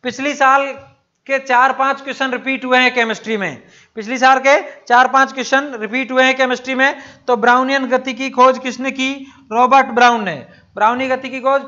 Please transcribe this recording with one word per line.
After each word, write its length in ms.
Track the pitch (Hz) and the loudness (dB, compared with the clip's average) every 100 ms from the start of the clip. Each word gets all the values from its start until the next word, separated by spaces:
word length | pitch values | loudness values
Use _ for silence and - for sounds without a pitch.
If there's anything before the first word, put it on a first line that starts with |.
पिछली 300 | 254 - 277 | -10 -6 -4
साल 320 | 285 269 277 277 - - _ _ _ - | 2 4 4 0 -8 -18 _ _ _ -6
के 100 | 269 | -4
चार 320 | 269 247 262 | 0 2 2
पांच 280 | 262 269 269 | 2 -2 -2
question 300 | 269 247 262 | -8 -6 -6
repeat 320 | 247 262 269 262 | -4 -6 -6 0
हुए 120 | 254 | 2
हैं 160 | 254 | 2
chemistry 420 | 247 226 220 214 214 | 0 -2 -4 -6 -4
में, 240 | 180 123 - _ _ 226 | -6 -10 -18 _ _ -12
पिछली 200 | 208 254 | -8 2
साल 220 | 254 269 | 4 4
के 200 | 269 302 294 - | 4 2 0 -10
चार 240 | - 240 254 | 2 4 4
पांच 260 | 269 269 | 2 0
question 380 | 269 233 269 294 | -2 -2 -2 -2
repeat 380 | 240 214 247 240 | -8 -6 -6 -2
हुए 120 | 254 | 0
हैं 120 | 262 262 | 2 2
chemistry 380 | 254 247 254 262 | -2 -2 -4 -2
में। 200 | 269 285 - - - | -2 -2 -12 -10 -2
तो 80 | 240 | 0
Brownian 480 | 240 247 262 277 254 | 2 2 2 -2 0
गति 260 | 254 262 | -2 -4
की 160 | 240 262 | -8 -4
खोज 300 | 254 262 254 | 4 4 4
किसने 320 | 262 240 269 | -4 -6 -6
की? 180 | 269 262 277 269 - - | -4 -6 -6 -14 -20 -6
Robert 400 | 220 247 269 262 | 0 4 4 4
Brown 320 | 233 240 233 | 4 4 4
ने। 100 | 196 147 - - _ 185 | -2 -8 -12 -20 _ -2
Brownie 320 | 214 247 262 | 0 0 -2
गति 220 | 262 262 | -4 -6
की 100 | 262 | -4
खोज 200 | 262 277 | -2 -2